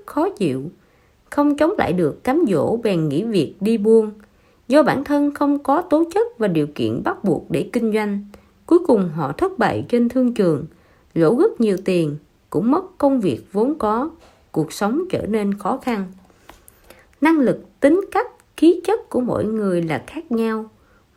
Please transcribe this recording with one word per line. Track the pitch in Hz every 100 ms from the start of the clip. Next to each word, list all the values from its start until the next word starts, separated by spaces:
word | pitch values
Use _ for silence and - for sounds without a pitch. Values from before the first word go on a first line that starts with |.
| -
khó | - 359
chịu. | 392 175 131 151 - _ _ _ _ _
Không | - 294 285
chống | 311 415
lại | -
được | 180 156 -
cám | - 294 294
dỗ | 160 123 233
bèn | 220 175 156
nghỉ | 139
việc | 226 202 131 -
đi | 202 226
buôn. | 208 226 214 208 - _ _ _ -
Do | 285
bản | 240 254
thân | 277 285 285
không | 285 285 285
có | 285 285
tố | 359 302 330
chất | 403 466 -
và | 214
điều | 160 147 -
kiện | 113 120
bắt | - 359
buộc | 202 139 -
để | 139 -
kinh | 240 220
doanh, | 214 208 202 - - _ _ -
cuối | 339 349
cùng | 226 175
họ | 156 135
thất | - 381 381
bại | 196 107 147
trên | 240 240
thương | 262 247
trường, | 233 185 143 156 _ _ _ _
lỗ | 165 160 240
rất | 427 466
nhiều | 220 185 190
tiền, | 180 156 147 - _ _
cũng | 147 220
mất | 330 381 -
công | 277 269
việc | 185 110 -
vốn | 196 247 302
có, | 214 220 311 - - _ _
cuộc | - 151
sống | - 208 277 359
trở | - -
nên | 220 202
khó | 202 185 262
khăn. | - 220 185 - _ _ - - _ _ - - _ _
Năng | 302 320
lực, | 233 156 - _
tính | 277 359 392
cách, | 381 480 - _ -
khí | 320 359 359
chất | 427 -
của | 247
mỗi | 247 - 214
người | 220 202 175
là | 165 139 -
khác | 302 330
nhau. | 226 226 220 220 _ _ _ _